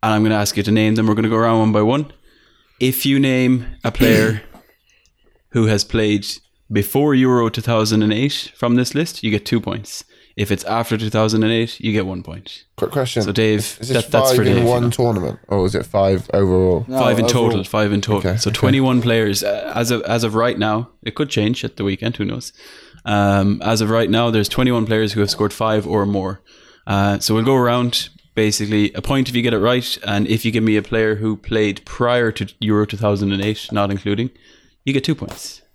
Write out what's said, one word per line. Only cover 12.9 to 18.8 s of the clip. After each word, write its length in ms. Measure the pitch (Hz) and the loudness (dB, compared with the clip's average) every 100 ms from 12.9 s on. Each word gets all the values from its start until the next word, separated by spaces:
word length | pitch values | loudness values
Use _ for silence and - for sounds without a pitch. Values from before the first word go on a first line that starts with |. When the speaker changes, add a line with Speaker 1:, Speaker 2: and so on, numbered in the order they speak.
Speaker 2:
question. 320 | 143 127 - | -2 -2 -2
Speaker 1:
So, 80 | 101 | -2
Dave, 280 | 101 110 107 110 - | 0 2 2 -2 -8
Speaker 2:
Is 80 | 117 | -4
this 0 | 131 | -4
Speaker 1:
that, 60 | - | 0
that's 200 | - 135 | 2 4
Speaker 2:
five 60 | 127 | 4
Speaker 1:
for 60 | |
Speaker 2:
in 140 | 104 120 | 4 4
Speaker 1:
Dave. 80 | 120 | 4
Speaker 2:
one 240 | 123 120 | 2 0
tournament, 480 | 117 123 107 80 50 - | 0 0 0 -4 -8 -4
or 160 | 101 | 0
is 100 | 95 98 | 0 -2
it 100 | - | -2
five 420 | 104 98 95 - | 2 2 2 0
overall? 500 | 101 98 92 92 90 117 | 0 4 4 4 2 -2
Speaker 3:
No, 100 | 131 | 0
Speaker 1:
Five 200 | 127 110 | 2 2
in 80 | 117 | 2
Speaker 3:
overall. 240 | 123 117 | 2 2
Speaker 1:
total. 140 | 110 | 0
Five 280 | 95 107 104 | -2 -2 0
in 80 | 104 | 0
total. 300 | 101 104 92 | 0 0 0
Speaker 2:
Okay, 60 | 98 | 0
Speaker 1:
So 120 | 120 | -2
Speaker 2:
okay. 80 | 113 | 0
Speaker 1:
twenty-one 420 | 131 135 | 2 2